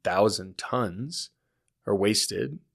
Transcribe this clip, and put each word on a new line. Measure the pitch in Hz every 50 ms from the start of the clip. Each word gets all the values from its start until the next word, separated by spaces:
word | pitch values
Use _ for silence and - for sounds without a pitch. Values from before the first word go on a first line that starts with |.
| -
thousand | 95 90 95 104 110 - - 92 95 92
tons | - - - - 127 120 95 85 98 127 151 170 - - - _ _ _ _ _ _ _ _ _ _ - -
are | 104
wasted | 95 98 104 110 - - - - - - 135 147 - _ _ _